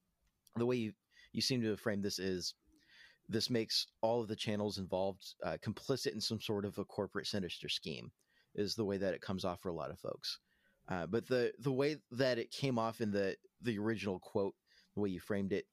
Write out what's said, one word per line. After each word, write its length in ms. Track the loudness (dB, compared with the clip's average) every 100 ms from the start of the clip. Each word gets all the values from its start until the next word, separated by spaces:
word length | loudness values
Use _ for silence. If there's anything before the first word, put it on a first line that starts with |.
| _ _ _ _ _ -2
the 100 | 0
way 100 | 2
you, 160 | -2 -6 _ -20 -6
you 80 | 0
seem 200 | 2 4
to 80 | 2
have 100 | 2
framed 240 | 0 0
this 160 | 0 0
is 360 | 0 0 -2 -8 _ _ _ -20 -20 _ -2
this 200 | 0 2
makes 380 | 2 2 0 -2 _
all 200 | 2 2
of 60 | 0
the 60 | -2
channels 420 | 0 0 0 -2
involved, 580 | -2 0 0 -2 -10 -6
uh, 140 | -4 -2
complicit 520 | -4 -4 -2 0 0
in 80 | -2
some 200 | -2 -2
sort 240 | -2 -2 -2
of 120 | -4
a 60 | -4
corporate 420 | -4 -2 -4 -2
sinister 420 | -2 -4 -6 -6
scheme 420 | -6 -6 -8 -10 -18 _ _ _ -2
is 200 | -2 0
the 100 | 0
way 120 | 2
that 160 | 0
it 80 | 0
comes 240 | -2 -2 -2
off 160 | -2
for 80 | -4
a 40 | -4
lot 160 | -4
of 80 | -6
folks. 400 | -8 -6 -8 -8 _ _ _ _ -4
Uh, 200 | -4 0
but 200 | 0 2
the, 260 | 2 2 0
the 140 | 0
way 240 | 2 2 0 -4
that 280 | 2 2 2
it 120 | -2
came 280 | -2 0 2
off 220 | 2 0
in 100 | 2
the, 260 | 4 2 0 -10 -4
the 180 | -2 2
original 400 | 2 0 0 -2
quote, 360 | -2 0 0 -4 _ _ _ -2
the 60 |
way 80 | 0
you 100 | 0
framed 340 | -2 0 2
it, 140 | 0 -2